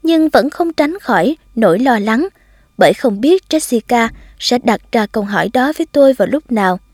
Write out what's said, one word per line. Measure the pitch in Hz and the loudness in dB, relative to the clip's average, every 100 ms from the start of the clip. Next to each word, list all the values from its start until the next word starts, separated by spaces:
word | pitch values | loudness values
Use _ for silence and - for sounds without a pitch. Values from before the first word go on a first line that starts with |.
nhưng | 320 330 311 | 0 0 2
vẫn | 247 262 | 2 0
không | - 339 | -4 -4
tránh | 320 294 392 | -2 -2 -4
khỏi | - 196 190 320 _ | -2 0 0 -2 _
nỗi | 233 220 180 | 0 2 2
lo | 269 226 | 2 0
lắng | 202 226 370 _ _ _ _ - | 0 -2 -4 _ _ _ _ 2
bởi | 170 | 2
không | 190 254 202 | 2 -2 0
biết | 269 381 _ | 0 0 _
Jessica | 311 - 233 - 240 226 - - - | -4 -2 -4 0 -2 -2 -6 -20 -10
sẽ | - 247 | -4 -2
đặt | 247 208 _ | 0 -2 _
ra | 233 208 | -4 -2
câu | 220 | -4
hỏi | 202 202 180 | -4 -2 -2
đó | 247 269 311 | 0 -2 -4
với | 330 | -2
tôi | 285 269 | 4 4
vào | 262 180 | 4 -2
lúc | 277 - | -2 -4
nào. | 220 185 185 _ | -2 0 -2 _